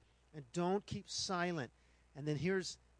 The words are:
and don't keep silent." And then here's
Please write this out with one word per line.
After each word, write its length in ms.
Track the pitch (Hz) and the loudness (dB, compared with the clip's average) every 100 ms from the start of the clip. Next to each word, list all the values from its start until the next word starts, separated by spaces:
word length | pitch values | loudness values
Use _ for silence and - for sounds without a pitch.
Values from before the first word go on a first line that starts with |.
| _ _ _ 156 | _ _ _ -14
and 80 | 123 | -6
don't 340 | 165 175 202 - | 0 2 2 0
keep 240 | 202 - | -6 -4
silent." 640 | - - 180 175 170 120 - - - _ 147 | -4 -2 0 0 0 -2 -6 -20 -20 _ -6
And 120 | 147 | 0
then 80 | 151 | 2
here's 420 | 170 190 175 - - | 2 2 0 -6 -14